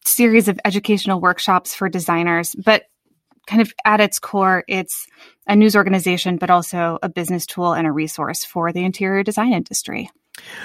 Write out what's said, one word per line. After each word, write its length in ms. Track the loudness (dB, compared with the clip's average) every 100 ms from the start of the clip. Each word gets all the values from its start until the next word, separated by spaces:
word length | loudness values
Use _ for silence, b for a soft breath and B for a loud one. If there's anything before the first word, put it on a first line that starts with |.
| -4
series 420 | 2 6 6 4
of 100 | 0
educational 560 | -2 -2 0 -2 0 0
workshops 540 | 0 0 0 0 0
for 160 | -6 -4
designers. 640 | -4 -2 0 0 0 -2
But 300 | -2 2 2 0 _ _ _ _ _ -2
kind 140 | 0
of 140 | 0 0
at 160 | 0 2
its 180 | 2 0
core, 460 | -6 0 2 2 0
it's 380 | -6 -6 -10 -14 b b b 2
a 80 |
news 220 | 4 6 6
organization, 640 | 4 0 0 -2 -2 -4
but 100 | 2
also 500 | 2 2 -4 -4 -4
a 80 | -6
business 340 | -6 -4 -4
tool 300 | -6 -4 -2
and 120 | 0 0
a 60 |
resource 500 | -2 -4 -6 -6 -6
for 300 | -8 -4 -4
the 120 | -2
interior 380 | -4 -4 -2 -2
design 300 | -2 -2 0
industry. 560 | 0 -2 -8 -8 -10 -12 _ _ B B B